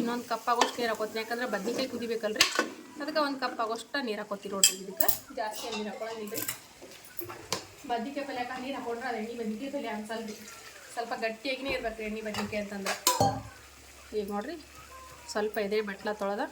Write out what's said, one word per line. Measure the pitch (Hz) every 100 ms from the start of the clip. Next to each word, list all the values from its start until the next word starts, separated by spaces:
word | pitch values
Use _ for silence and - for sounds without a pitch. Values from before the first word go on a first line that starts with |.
ಇನ್ನೊಂದ್ | 233 240 240
ಕಪ್ | 220 -
ಆಗೋಷ್ಟು | 240 233 -
ನೀರು | 233
ಹಾಕೋತೀನಿ, | 214 214 220
ಯಾಕಂದ್ರೆ | 220 240 233 202
ಬದ್ನಿಕಾಯಿ | 208 269 262
ಕುದಿಬೇಕಲ್ರಿ, | 233 226 220 214 214 - - - - - -
ಅದಕ್ಕೆ | 294 311 285
ಒಂದ್ | 262
ಕಪ್ | 254 240 220
ಆಗೋಷ್ಟು | 226 - 285 247
ನೀರು | 208
ಹಾಕೋತೀನಿ | 208 202 196 196
ನೋಡ್ರಿ. | 190 190 196
ಇದಕ್ಕೆ | 185 - - - 247
ಜಾಸ್ತಿ | 214 - 240 214
ನೀರು | 208
ಹಾಕೊಳಂಗಿಲ್ರಿ. | 190 220 226 208 - - - - - - - - - - - - - - - 214
ಬದ್ನಿಕಾಯಿ | 233 214 285 262
ಪಲ್ಯಕ್ಕೆ | 254 247 254
ನೀರು | 262 233
ಹಾಕೊಂಡ್ರೆ | 233 233 254
ಅದು | 226
ಎಣ್ಣೆ | 214 233
ಬದ್ನಿಕಾಯಿ | 220 214 277 277
ಪಲ್ಯ | 226 214
ಅನ್ಸಲ್ರಿ, | 214 226 208 208 - - - - -
ಸ್ವಲ್ಪ | 240 226 247
ಗಟ್ಟಿಯಾಗಿನೇ | 226 220 277 262 269 254
ಇರ್ಬೇಕ್ರಿ | 226 220 214
ಎಣ್ಣೆ | 220 214
ಬದ್ನಿಕಾಯಿ | 208 208 208
ಅಂತಂದ್ರೆ. | 202 202 190 - - - 175 - - - - - - - - 214
ಈಗ | 196
ನೋಡ್ರಿ | 202 254 330 - - - - - - -
ಸ್ವಲ್ಪ | 214 214 220 202
ಇದೇ | 214 202
ಬಟ್ಲ | 190 220 208
ತೊಳೆದ | 196 202 262